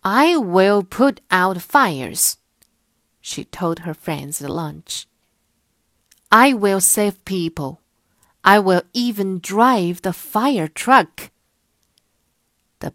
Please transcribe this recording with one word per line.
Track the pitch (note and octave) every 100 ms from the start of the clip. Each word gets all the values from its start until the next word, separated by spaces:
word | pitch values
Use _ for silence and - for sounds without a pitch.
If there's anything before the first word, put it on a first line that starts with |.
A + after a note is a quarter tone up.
"I | G3 A#3 D#4+ E4
will | F#3+ F#3 G3 G#3
put | F#3 - C#4 - -
out | F#3 F#3 F3+
fires," | - C#4+ A3 C3+ G#2+ - - - _ _ _ _ _ _ _ _
she | - -
told | - - E3+ E3+ E3+
her |
friends | D#3 - C#3+ C#3 D3
at | C#3
lunch. | D#3 D#3 D#3 - - - _ _ _ _ _ _ _ _ _ _ _ -
"I | A3 C#4
will | A#3 G3+ G3
save | F#3 G#3+ G#3 F#3+
people. | - F#3 E3 D#3+ C#3 - _ _ _ _ _ _ F#3+
I | G#3
will | F#3+ F3+ -
even | A#3+ A#3+ G#3 G3 F#3
drive | - G3+ B3+ A3+ F3 F3
the | F#3
fire | - - G#3+ C#4 A3+ D#3
truck." | - A#3+ C4 - - - _ _ _ _ _ _ _ _ _ _ _ _ _ _ -
The | D3+